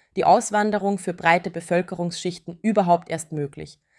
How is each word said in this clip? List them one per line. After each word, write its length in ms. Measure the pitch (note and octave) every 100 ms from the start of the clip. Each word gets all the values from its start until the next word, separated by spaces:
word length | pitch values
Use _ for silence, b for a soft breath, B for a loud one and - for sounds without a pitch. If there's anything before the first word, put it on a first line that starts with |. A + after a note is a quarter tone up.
| b -
die 80 |
Auswanderung 760 | - G3+ A3+ G#3 G#3+ G3+ G3 G3
für 140 | -
breite 380 | F3 E3 F3 F3
Bevölkerungsschichten 1080 | E3+ - F3 F3+ E3+ F3 F3 F3+ F3 - E3+
überhaupt 480 | G#3+ G#3+ F3 F3 -
erst 240 | D#3+ D#3+
möglich. 480 | D#3 C#3+ D3+ D3+ - _